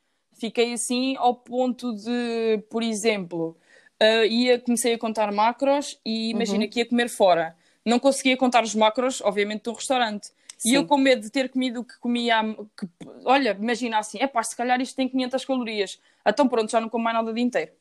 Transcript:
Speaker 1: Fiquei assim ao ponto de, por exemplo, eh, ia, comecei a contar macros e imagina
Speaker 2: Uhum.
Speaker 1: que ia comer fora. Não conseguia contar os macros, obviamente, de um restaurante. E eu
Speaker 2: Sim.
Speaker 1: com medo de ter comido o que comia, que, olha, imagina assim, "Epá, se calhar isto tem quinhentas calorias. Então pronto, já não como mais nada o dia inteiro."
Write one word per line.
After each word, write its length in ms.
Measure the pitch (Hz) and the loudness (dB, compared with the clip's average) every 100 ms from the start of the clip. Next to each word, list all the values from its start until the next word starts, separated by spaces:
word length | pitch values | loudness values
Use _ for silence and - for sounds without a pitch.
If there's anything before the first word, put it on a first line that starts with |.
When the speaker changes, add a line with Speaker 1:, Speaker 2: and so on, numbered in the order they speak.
| _ _ _ | _ _ _
Speaker 1:
Fiquei 400 | - 226 - 233 | -10 -6 -2 -2
assim 420 | 240 - 247 262 262 | -2 -4 -2 -2 0
ao 180 | 247 247 | 0 -2
ponto 580 | - 247 254 247 247 | -4 -2 -2 -2 -6
de, 680 | 208 220 240 240 233 226 214 208 | -8 -4 -4 -2 -2 0 -2 -2
por 140 | 226 | -4
exemplo, 760 | 226 214 226 208 170 170 165 165 _ _ _ - | -4 -2 -2 -2 -4 -6 -8 -10 _ _ _ 2
eh, 280 | 220 226 220 | 4 4 4
ia, 320 | 226 247 240 | 2 2 2
comecei 320 | 240 240 247 | 2 0 0
a 60 | 233 | -2
contar 340 | 226 220 208 | -2 -2 0
macros 680 | 208 220 240 269 285 277 - | 2 2 2 0 0 -2 -10
e 240 | - 220 226 | -6 -4 -2
imagina 340 | 226 226 208 | -2 0 0
Speaker 2:
Uhum. 60 | 214 | -2
Speaker 1:
que 100 | 240 | -2
ia 60 | 233 | 0
comer 220 | 240 240 | 0 0
fora. 480 | - 196 165 165 - _ _ | 4 4 4 2 -8 _ _
Não 140 | - 240 | 0 4
conseguia 380 | 277 269 262 254 | 4 4 2 4
contar 260 | 254 247 | 4 4
os 140 | 220 214 | 2 2
macros, 440 | 220 214 254 262 | 2 2 -2 -2
obviamente, 420 | 208 196 208 214 | -2 0 -2 -4
de 40 | 233 | -8
um 20 | |
restaurante. 580 | 220 - 262 226 208 - _ - - | -8 -2 -2 -2 -6 -12 _ -20 -6
E 80 | 226 | 2
eu 80 | 269 | 2
Speaker 2:
Sim. 40 | - | 4
Speaker 1:
com 100 | 285 | 2
medo 260 | 269 254 | 4 2
de 80 | 214 | 0
ter 180 | 277 254 | -4 -2
comido 320 | 262 254 233 | -2 -4 -4
o 40 | |
que 140 | 233 - | -10 -8
comia, 420 | 240 240 233 226 220 214 214 - | -4 -2 2 0 0 -6 -12 -12
que, 100 | 185 - - - | -12 -12 -20 -6
olha, 320 | - 269 247 190 | 2 2 2 -2
imagina 380 | 226 240 240 233 | -2 -2 -2 -4
assim, 200 | - 196 | -4 -4
"Epá, 180 | 269 233 | -4 -2
se 100 | 220 | -4
calhar 260 | - 247 247 | -4 -2 -2
isto 140 | 262 | -2
tem 140 | - 262 | -4 -4
quinhentas 360 | 262 254 262 | -2 -2 -4
calorias. 560 | - 262 226 214 190 - _ _ | -4 -4 -4 -4 -6 -8 _ _
Então 220 | - - 277 | 0 2 2
pronto, 240 | 240 220 | 2 0
já 100 | 233 | -2
não 80 | 226 | -2
como 140 | 233 | -2
mais 140 | 226 226 | -2 -2
nada 160 | 226 | -2
o 20 | |
dia 80 | 226 | -2
inteiro." 300 | 247 196 156 _ | -2 -2 -4 _